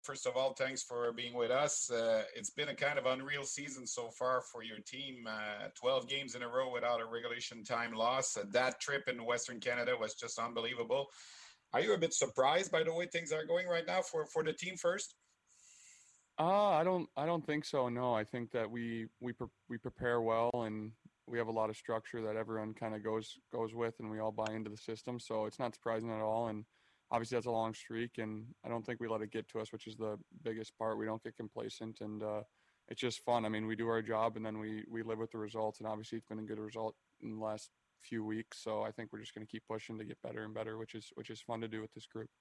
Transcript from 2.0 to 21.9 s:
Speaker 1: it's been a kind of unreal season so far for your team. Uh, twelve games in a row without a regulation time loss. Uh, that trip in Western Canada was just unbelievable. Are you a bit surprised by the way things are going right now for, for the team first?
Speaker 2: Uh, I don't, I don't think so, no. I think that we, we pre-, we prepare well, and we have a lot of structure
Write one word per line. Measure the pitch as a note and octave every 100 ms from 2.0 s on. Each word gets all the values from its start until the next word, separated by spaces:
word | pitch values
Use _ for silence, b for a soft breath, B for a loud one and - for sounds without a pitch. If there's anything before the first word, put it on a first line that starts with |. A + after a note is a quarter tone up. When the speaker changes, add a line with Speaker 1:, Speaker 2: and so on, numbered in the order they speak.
| A2+ A2 G#2
Speaker 1:
it's | A#2 G#2
been | - D3
a |
kind | B2+ C#3+ C#3+
of |
unreal | B2+ C3 C3+ C#3+
season | C#3 - C#3+ C3+ A#2
so | - A#2
far | - B2+ B2+ B2
for | A#2+
your | A2+ G#2+ -
team. | C3 C#3 B2+ A2+
Uh, | A2 G#2+ G#2 G#2
twelve | - B2 C3 A#2+
games | C3+ C3+
in | A#2+
a | A#2+
row | B2+ C3
without | A#2+ A#2+ A#2
a |
regulation | A2+ A#2 A#2+ A#2+ - A#2
time | G#2 A#2 A#2
loss. | A2 A#2 C3 B2+ A2
Uh, | G2+
that | A#2+ B2+ B2+
trip | - C#3 C3
in | A#2+ A#2
Western | A#2+ - A#2
Canada | B2 B2 A#2+ A#2+
was | A2
just | - A#2 -
unbelievable. | A#2 A2+ A#2 A#2+ A#2 C3 C#3 B B B B B _
Are | B2
you | G3+
a | G3
bit | E3
surprised | D3+ C3+ - C3 E3 F#3+
by | D#3+
the | D#3+
way | E3 F3
things | E3+ D#3+
are | D#3
going | D#3 E3+ F3+
right | E3+ D#3+
now | F#3
for, | - E3 D3+
for | D#3+
the | D#3
team | D#3 F3 F3+
first? | F3 F#3+ - - _ _ _ B B B B B B B _ -
Speaker 2:
Uh, | D#3+ G3+ G#3
I | D#3+
don't, | F3 F#3 - -
I | D#3
don't | E3+
think | D#3 D3+ -
so, | C#3+ B2
no. | A#2+ B2
I | A2+
think | G#2+ B2 A#2
that | B2 A2
we, | A#2+ A#2 A2+ A2+ _
we | B2
pre-, | A#2+ A#2 _ -
we | A#2
prepare | B2+ - B2 A#2+
well, | A2+ A2+ A#2+
and | B2 A2 G#2+ G#2+ A2 - _ -
we | A#2+
have | A2+
a |
lot | A2+ A2
of | A2
structure | -